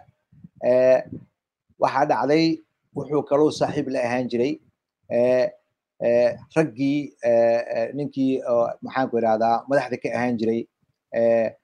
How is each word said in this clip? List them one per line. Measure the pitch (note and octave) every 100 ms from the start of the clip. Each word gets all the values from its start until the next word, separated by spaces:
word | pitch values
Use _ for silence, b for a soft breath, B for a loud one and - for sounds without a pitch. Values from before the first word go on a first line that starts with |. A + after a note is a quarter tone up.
| - _ _ _ - -
eh, | A#2+ B2+ B2+ B2+ - - - _ _ _ _ -
waxaa | C3+ C3 D3+
dhacday, | A#2+ C3 D#3 E3 D#3+ - _ _ C#3
wuxuu | C3+ D3
kaloo | - C#3+ D3+
saaxiib | - C#3+ C#3+ C#3
la | C3
ahaan | A#2+ B2+ A#2+
jiray, | A#2 C3+ - _ _ _ _ -
eh, | A#2+ B2 B2+ B2 - _ _ _ -
eh, | A#2+ A#2+ A#2+ A2+ - D#3+
raggii, | D3+ A2+ C#3 D3 C#3 -
eh, | A#2+ A#2 A#2 A#2 A#2 A#2
eh, | A#2
ninkii | C3 C#3+ C#3 C3 C3
oo, | C3+ A#2+ A#2 -
maxaan | B2+ B2+ C3
ku | A#2
idhahdaa, | A2+ A2 A2+ A#2 -
madaxda | C#3+ B2 A#2+
ka | C3
ahaan | A#2 B2 A#2
jiray, | A2+ A#2 - _ _ _ _
eh, | A#2+ A#2 A#2 A2 -